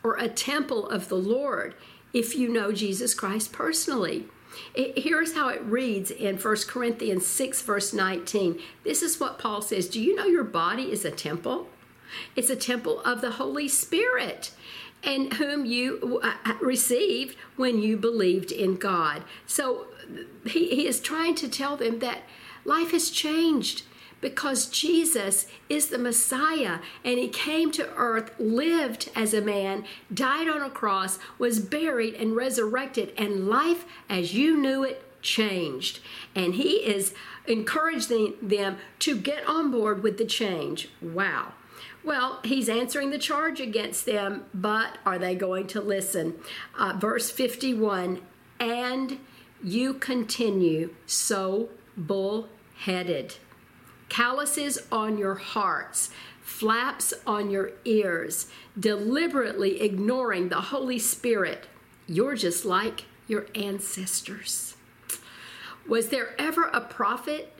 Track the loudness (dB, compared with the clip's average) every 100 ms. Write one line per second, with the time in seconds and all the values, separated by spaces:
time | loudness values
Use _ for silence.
0 | -2 0 0 -2 -2 0 0 -2 -2 -2
1 | 0 0 2 2 0 -2 -4 -10 -20 -20
2 | -4 -2 0 0 2 2 2 0 0 0
3 | -2 -2 -2 -2 -4 -4 -2 0 0 0
4 | 0 -2 -8 -16 -20 -18 -10 -2 -2 0
5 | 0 2 2 0 0 0 0 0 2 0
6 | -4 -2 -2 0 0 0 0 -2 -2 0
7 | 0 0 2 0 0 -2 0 0 0 0
8 | 0 0 -2 2 2 0 -6 -8 -2 0
9 | 0 0 -2 -2 -4 -4 -2 -2 -2 0
10 | 2 2 4 4 4 2 2 0 -2 -2
11 | -4 -4 -4 -4 -2 -2 -4 -16 -20 -20
12 | -16 -14 -8 0 0 0 -2 -2 0 -2
13 | 0 -2 -2 -4 -4 -2 0 0 0 2
14 | 2 2 0 -6 -10 -14 -18 -16 -16 -6
15 | -2 0 0 0 0 0 0 0 0 -2
16 | -2 0 0 -2 -2 0 2 2 4 4
17 | 4 2 -2 -8 -14 -2 2 4 4 2
18 | 2 4 4 4 0 0 2 2 2 2
19 | 2 -2 -8 -14 -4 0 0 -2 -4 -16
20 | -14 -12 -12 -10 -2 2 4 4 2 0
21 | -2 0 0 0 -2 -2 -2 0 -2 0
22 | -2 -4 -10 -20 -20 -10 0 2 4 2
23 | 2 0 2 4 6 4 2 -4 -10 -18
24 | -20 -6 -4 -2 0 0 0 0 4 4
25 | 4 2 2 0 0 -6 -2 0 0 0
26 | 0 2 2 2 2 2 0 -2 -6 -8
27 | -2 0 0 -2 0 2 2 2 -4 0
28 | 2 2 -2 -2 2 2 4 4 2 -2
29 | -6 0 2 2 2 0 0 -2 -6 -12
30 | -8 0 2 2 2 0 -2 -2 0 2
31 | 0 -4 -8 -2 2 2 0 0 0 2
32 | 0 0 0 2 2 2 0 0 -2 -2
33 | -4 -2 -2 0 2 4 4 2 -2 -14
34 | -4 -2 0 4 6 6 4 2 0 -4
35 | -12 -8 -2 2 2 2 -2 -2 -4 -6
36 | -14 -16 -8 0 0 2 4 4 2 0
37 | 0 -4 -16 -10 -2 0 2 2 2 0
38 | 2 2 2 0 0 2 2 -2 -10 -4
39 | 0 0 -2 -2 0 2 2 2 2 2
40 | 0 0 0 0 0 -2 -4 -6 -8 -10
41 | -8 -2 0 0 -4 -10 -20 -20 -18 -10
42 | -2 0 0 -2 0 0 2 2 0 0
43 | -2 -2 0 0 0 -2 -2 -2 -2 -4
44 | 0 0 0 -4 -8 -4 0 0 0 -2
45 | -2 0 0 0 0 -2 -2 -4 0 0
46 | 0 -2 -2 -4 -10 -14 -10 -2 0 2
47 | 0 0 -2 0 -2 0 0 2 2 2
48 | 0 -4 -8 -20 -14 -4 -2 0 -2 -2
49 | -4 -6 -12 -20 -20 -10 -2 0 0 0
50 | -2 -2 -2 0 2 4 4 4 -2 -6
51 | -4 -2 0 0 0 0 -2 -8 -16 -8
52 | -2 0 0 -2 -4 -12 -20 -10 -2 -2
53 | 0 -2 -4 -12 -20 -20 -20 -20 -20 -20
54 | -6 2 2 2 0 0 -2 -2 -2 0
55 | 0 0 0 -2 -4 0 2 2 -2 -4
56 | -4 -6 -18 -18 -14 -2 2 2 2 -2
57 | -2 -2 -2 0 0 0 -2 -4 2 4
58 | 4 0 -2 -4 -6 -10 -14 -2 0 2
59 | 2 2 2 2 0 2 0 2 2 2
60 | 2 2 2 0 0 0 -2 -2 -2 -2
61 | -2 -2 0 2 2 -2 -12 -20 -20 -20
62 | -4 2 2 2 0 0 0 0 0 -4
63 | -14 -16 -4 -4 -4 -6 -4 -4 -6 -6
64 | -4 -4 -4 -10 -6 -6 -6 -12 -20 -20
65 | -12 -12 -12 -18 -18 -16 -16 -12 -2 0
66 | 2 0 -2 -2 0 2 2 0 -4 -2
67 | 0 0 -4 -6 -6